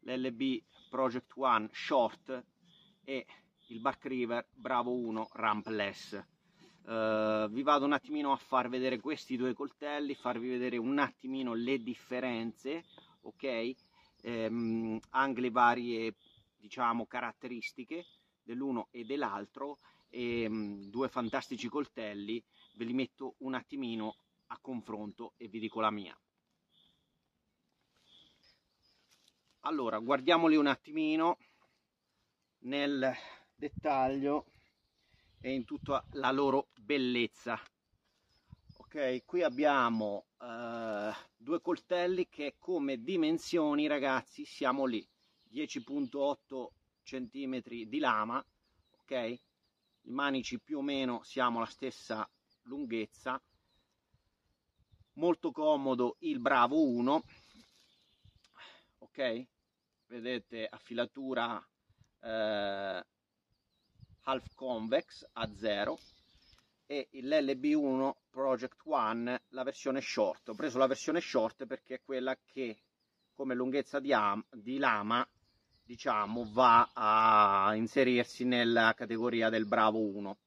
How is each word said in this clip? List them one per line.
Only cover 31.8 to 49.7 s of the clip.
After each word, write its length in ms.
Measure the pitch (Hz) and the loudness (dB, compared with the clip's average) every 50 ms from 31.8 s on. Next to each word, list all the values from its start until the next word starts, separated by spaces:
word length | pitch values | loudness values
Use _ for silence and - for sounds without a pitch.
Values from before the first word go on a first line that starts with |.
| _ _ _ _ _ _ _ _ _ _ _ _ _ _ _ _ - | _ _ _ _ _ _ _ _ _ _ _ _ _ _ _ _ -10
nel 520 | 123 135 143 143 143 143 135 127 127 123 - - - - - _ _ _ | -6 -4 -2 0 0 0 0 0 0 -2 -2 -10 -16 -20 -20 _ _ _
dettaglio 920 | _ 147 147 - - - 151 143 131 131 131 135 139 135 139 143 147 - _ _ _ _ _ _ _ _ _ _ _ _ _ _ _ _ _ _ _ | _ -10 -8 -8 -4 -2 0 2 2 2 2 2 0 0 2 0 0 -2 _ _ _ _ _ _ _ _ _ _ _ _ _ _ _ _ _ _ _
e 140 | - 127 135 | -6 -4 -4
in 100 | 135 117 | -4 -4
tutta 400 | - 302 - - - 139 131 - - | -6 -8 -10 -4 -2 -2 -2 -2 -4
la 200 | - 143 131 127 | -8 0 0 2
loro 360 | 135 135 143 139 131 135 - _ _ | 2 4 4 4 4 2 0 _ _
bellezza. 800 | - 107 101 147 139 131 123 123 120 120 107 _ - - 120 117 107 - - _ _ _ _ _ _ _ _ _ _ _ _ _ _ _ _ - _ _ _ - | -20 -4 -2 0 0 2 2 2 2 0 -2 _ -8 -6 -6 -6 -6 -8 -16 _ _ _ _ _ _ _ _ _ _ _ _ _ _ _ _ -20 _ _ _ -20
Ok, 480 | _ - _ - 156 143 127 127 127 - | _ -20 _ -6 -2 0 0 0 -2 -4
qui 200 | - - 175 170 | -4 -2 0 2
abbiamo, 840 | 151 123 127 147 147 143 135 123 117 113 110 107 104 101 98 - _ _ _ | 2 2 4 4 6 6 6 6 4 4 2 0 0 -2 -4 -8 _ _ _
eh, 720 | 120 120 117 117 120 117 117 117 113 110 107 104 104 107 107 - - - _ | -12 -12 -10 -8 -8 -8 -6 -6 -6 -4 -4 -4 -4 -4 -6 -6 -12 -18 _
due 240 | _ 117 123 160 175 | _ -6 -4 -4 -2
coltelli 640 | _ 175 170 - - _ 180 175 175 180 190 185 175 | _ -2 -4 -4 -2 _ -2 0 0 0 0 0 -2
che 280 | _ - - 147 139 - | _ -4 -8 -8 -8 -8
come 460 | _ _ - 185 165 143 139 135 120 113 | _ _ -4 -2 0 0 -2 -2 -4 -2
dimensioni, 840 | 139 190 180 160 151 160 160 - - - 170 156 151 147 147 151 | -2 0 2 2 2 2 0 -2 0 2 2 2 4 2 2 2
ragazzi, 600 | 151 147 143 131 139 131 131 - _ - - - | 2 0 0 2 2 0 0 -2 _ -16 -16 -16
siamo 400 | - - - 143 131 127 139 135 | -14 -8 -2 0 2 2 2 0
lì, 220 | 131 117 107 - _ _ _ _ _ _ _ _ | 0 0 -2 -6 _ _ _ _ _ _ _ _
dieci 400 | _ 107 131 156 - - 135 120 | _ -8 -8 -8 -6 -6 -10 -8
punto 380 | - 139 147 139 120 - 143 | -6 -4 -4 -4 -4 -2 0
otto 520 | 139 143 143 - _ _ 135 131 123 - _ _ _ _ _ _ _ | 0 0 0 -2 _ _ -10 -10 -10 -10 _ _ _ _ _ _ _
centimetri 840 | - - 131 127 110 _ 135 139 131 131 123 107 120 120 117 110 | -10 -10 -8 -10 -8 _ -8 -6 -4 -4 -6 -6 -8 -10 -10 -10
di 120 | 110 113 151 | -6 -2 0
lama, 440 | 151 131 113 107 107 110 120 135 135 _ _ _ _ _ _ _ _ _ _ _ | 2 2 4 2 0 0 -2 -4 -6 _ _ _ _ _ _ _ _ _ _ _
ok? 100 | _ _ | _ _
I 1000 | 135 127 120 113 123 123 _ _ _ _ _ _ | -4 -2 -2 -4 -6 -8 _ _ _ _ _ _